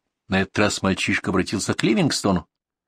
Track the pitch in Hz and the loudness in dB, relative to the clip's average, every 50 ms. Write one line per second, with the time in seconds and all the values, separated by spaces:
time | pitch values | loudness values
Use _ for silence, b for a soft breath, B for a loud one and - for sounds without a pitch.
0 | _ _ _ _ _ - 95 95 95 - - 104 104 98 - - - 95 92 - | _ _ _ _ _ -2 0 0 0 0 0 0 2 2 0 0 0 0 0 0
1 | - - 98 - - 104 92 92 90 - - 98 - - - - - 185 226 208 | 0 -2 -2 -2 -2 -2 0 0 -2 0 -4 -4 -2 -2 -2 0 0 0 2 2
2 | 165 120 - - - 101 92 90 - _ _ _ _ _ _ _ _ | 2 0 0 0 0 2 0 0 -2 _ _ _ _ _ _ _ _